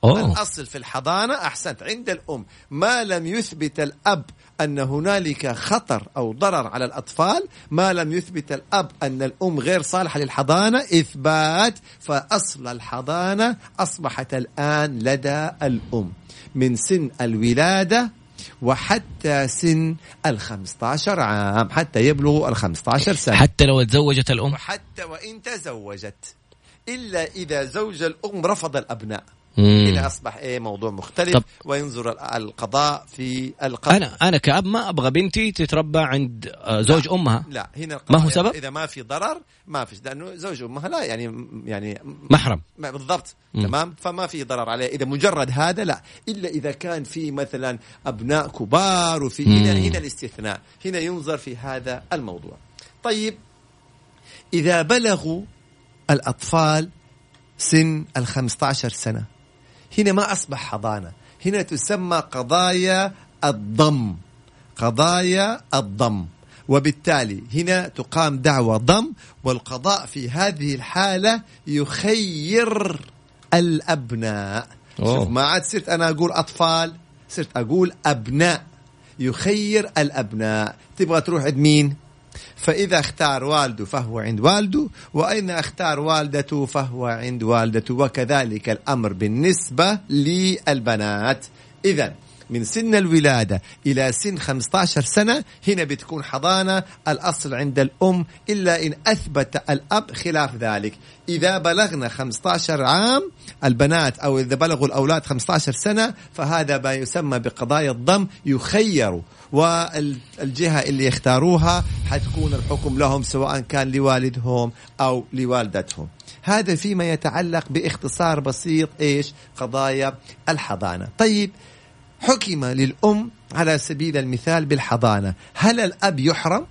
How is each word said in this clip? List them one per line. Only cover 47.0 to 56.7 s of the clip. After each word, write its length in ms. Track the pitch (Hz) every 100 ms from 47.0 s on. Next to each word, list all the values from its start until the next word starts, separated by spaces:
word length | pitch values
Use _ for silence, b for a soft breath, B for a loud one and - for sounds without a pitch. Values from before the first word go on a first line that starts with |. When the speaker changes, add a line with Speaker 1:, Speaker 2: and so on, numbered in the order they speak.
Speaker 2:
في 280 | 143 - 156
مثلا 480 | 139 139 135 131 120 b b -
أبناء 420 | 110 117 151 143
كبار 760 | - 107 143 196 185 170 165
وفي، 220 | 139 107 143
هنا، 280 | 104 104
Speaker 1:
مم. 100 | 98
Speaker 2:
هنا 140 | 92 82
الاستثناء، 640 | - - 117 - 107 98 b b 190
هنا 140 | 180
ينظر 380 | 165 180 147 156
في 200 | - 117
هذا 460 | 131 131 123 127 -
الموضوع. 440 | 170 117 87 78 - - B B B
طيب، 320 | 233 220 214 214 - _ _ _ _ _ _ _ B B B
إذا 280 | 170 160 175
بلغوا 600 | 156 247 226 185 160 165 208 - _ _ _ _ -
الأطفال 800 | 143 - 123 - 165 156